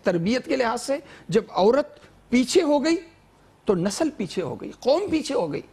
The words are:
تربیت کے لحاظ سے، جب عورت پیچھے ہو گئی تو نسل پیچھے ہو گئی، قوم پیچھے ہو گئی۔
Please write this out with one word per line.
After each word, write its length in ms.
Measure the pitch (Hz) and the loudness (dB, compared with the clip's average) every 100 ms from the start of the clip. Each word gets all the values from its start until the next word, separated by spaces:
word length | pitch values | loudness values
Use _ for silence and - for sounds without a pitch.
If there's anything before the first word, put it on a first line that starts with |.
تربیت 420 | - 180 175 247 - | -2 0 0 -2 0
کے 100 | 262 | -2
لحاظ 260 | 233 233 | 0 -2
سے، 160 | - 277 - - - | -4 -6 -8 -18 -2
جب 120 | 196 - | -2 0
عورت 500 | - 196 262 294 - - _ _ | 2 4 4 0 -6 -20 _ _
پیچھے 320 | 247 254 370 | 0 2 2
ہو 240 | 311 294 311 | 4 2 2
گئی 100 | 339 - - _ _ _ _ - | 0 -4 -20 _ _ _ _ -2
تو 100 | 185 | 0
نسل 340 | 196 - 330 - | 0 -2 -2 -2
پیچھے 240 | 190 - | -6 -6
ہو 140 | 143 113 | -6 -8
گئی، 160 | - - | -12 -6
قوم 220 | 233 311 392 | 0 0 0
پیچھے 240 | 320 - - | -4 -2 -4
ہو 180 | 175 | -4
گئی۔ 80 | - - | -6 -10